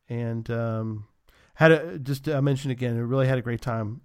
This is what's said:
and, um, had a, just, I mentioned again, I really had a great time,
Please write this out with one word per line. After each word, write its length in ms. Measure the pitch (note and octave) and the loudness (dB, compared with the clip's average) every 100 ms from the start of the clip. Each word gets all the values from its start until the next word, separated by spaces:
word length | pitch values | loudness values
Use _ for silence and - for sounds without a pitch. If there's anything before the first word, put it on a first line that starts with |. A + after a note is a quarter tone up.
| - | -10
and, 420 | A#2+ A#2 A#2 A2+ | -6 -4 -4 -4
um, 560 | A#2 A#2 A2 A2 G#2+ G#2 _ _ _ _ | -4 -2 -2 -4 -6 -12 _ _ _ _
had 180 | - D#3+ | 4 6
a, 260 | D#3+ E3 F3+ | 6 2 -8
just, 280 | C3 C#3 D3 | -6 -4 -2
I 120 | C#3+ | 2
mentioned 320 | C#3 C3+ C#3 | 2 0 -2
again, 240 | B2 B2+ A#2 | -2 -2 -2
I 40 | |
really 260 | A#2 C3+ C3 | 0 2 2
had 100 | C3 | 2
a 60 | |
great 180 | A#2+ A#2 | -2 -4
time, 400 | - A2+ G#2+ B2 | -4 -4 -4 -8